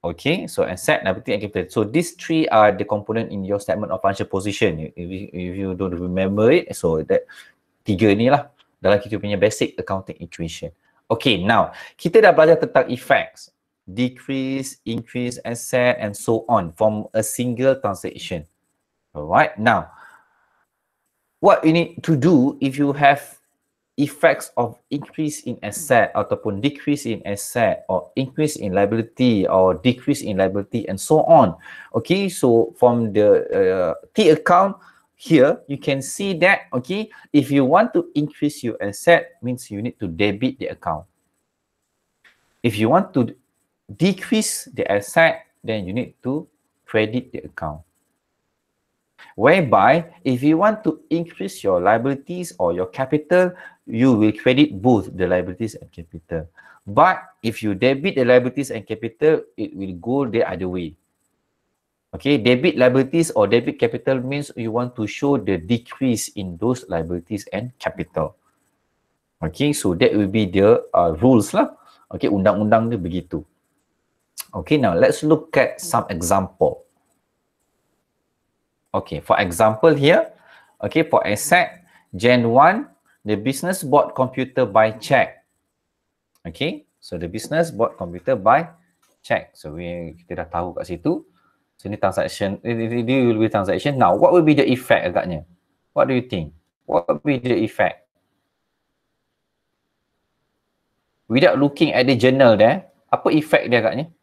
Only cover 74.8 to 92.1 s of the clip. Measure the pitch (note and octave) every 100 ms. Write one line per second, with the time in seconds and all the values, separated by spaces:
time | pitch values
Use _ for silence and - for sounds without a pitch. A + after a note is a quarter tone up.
74.8 | A#2 E2+ - - D3+ D#3 - - A#2+ -
75.8 | - A#2 - F2 E2+ G2 F#2 _ - -
76.8 | _ _ _ _ _ _ _ _ _ _
77.8 | _ _ _ _ _ _ _ _ _ _
78.8 | _ G2 - D2+ - - G2 E2+ A2 A2
79.8 | E3 D3+ C#3+ G3 E4 _ _ - _ _
80.8 | G#2 D3+ E3 B2+ - G#2 - F3 - -
81.8 | _ _ _ F#2 A#2 B2 A#2 A#2+ D#3 G#3
82.8 | D4 _ _ _ G#2 G#2 G#2+ - F3+ F#3+
83.8 | C#3 D3 - - B2+ - B2+ - B2 G#2
84.8 | A2 A2 - C3 - - _ _ _ _
85.8 | _ _ _ _ _ _ E2+ E2 D3 D4+
86.8 | _ _ - F2 F2 G#2+ - D#3 E3 G#2
87.8 | - - F2 F2 - - G2 C3+ E3 _
88.8 | _ _ _ _ - A2+ - _ - D#2
89.8 | F2 F2 E2+ E2+ _ E2+ E2+ F2 F2+ E2+
90.8 | - F2 - A#3 - _ _ _ _ _
91.8 | G2+ G#2 F#2+